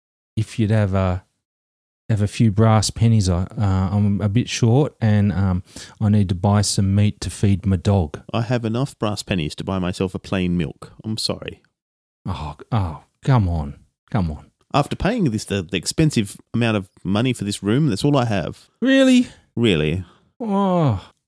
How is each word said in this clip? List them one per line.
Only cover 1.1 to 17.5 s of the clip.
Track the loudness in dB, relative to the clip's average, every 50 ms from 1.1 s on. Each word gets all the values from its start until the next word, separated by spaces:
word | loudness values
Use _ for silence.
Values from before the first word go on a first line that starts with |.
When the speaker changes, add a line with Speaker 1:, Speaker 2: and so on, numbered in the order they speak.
| -2 -4 -6 _ _ _ _ _ _ _ _ _ _ _ _ _ _ _ _ -2
Speaker 1:
have | -2 0
a | 0 0
few | 2 2 2 4
brass | 4 4 4 6 4 4 2 0
pennies. | 0 0 2 4 4 4 2 2
I, | 0 0 -2
uh, | -4 -4 -2 0 2 2 2 0 0
I'm | 2 2 2 2 0 0
a | 0 0
bit | 0 0 0 -2
short, | -2 0 2 4 4 4 2 0 -2 -2
and, | 0 2 2 2 2 2
um, | 0 0 0 0 0 0 -4 -8 -16 -20 -20 -16 -6 -2
I | 0 2
need | 4 4 2 0
to | 0
buy | 0 2 2 4 4
some | 2 0 0 0 2 2 2
meat | 2 2 2 0 -4
to | -8 -10
feed | -6 -2 0 0 2 2 0
my | 0 0
dog. | 0 2 2 2 2 0 -2 -6 -12 -12 -6
Speaker 2:
I | -4 -4
have | -2 -2 -2 -2 -2
enough | -2 -2 -2 -4 -4 -6 -6
brass | -6 -4 -4 -6
pennies | -6 -4 -4 -2 -4 -4 -6
to | -8 -6
buy | -4 -4 -2
myself | -2 -4 -2 -2 -4 -4 -4
a | -8
plain | -8 -4 -4 -2 0 0 0
milk. | -2 -2 -4 -6 -12 -20 -20 -18 -14 -10
I'm | -8 -8
sorry. | -6 -6 -6 -6 -8 -10 -14 -16 -16 _ _ _ _ _ _ _ _ _ _ _ _ -10
Speaker 1:
Oh, | -8 -8 -8 -10 -12 -12 -14 -10 -4
oh, | -2 -2 -2 -4 -6 -12 -18 _ _ _ 0
come | 2 2 2 2 2
on, | 0 -2 -4 -6 -10 -14 _ _ _ _ _ -6
come | -4 -2 -2 -2
on. | -4 -8 -14 _ _ _ _ _ -2
Speaker 2:
After | -2 -2 -2 -4
paying | -2 -2 -2 0 0 0 0
this, | -2 -2 -4
the, | -4 -4 -4
the | -4 -2 -4
expensive | -4 -4 -2 0 0 2 2 2 0 -2 -2 -6 -16 -12 _ -4
amount | -2 0 0 0
of | -2 -4 -6 _ _ -6
money | -2 -2 0 0 0
for | -2 -4 -4
this | -6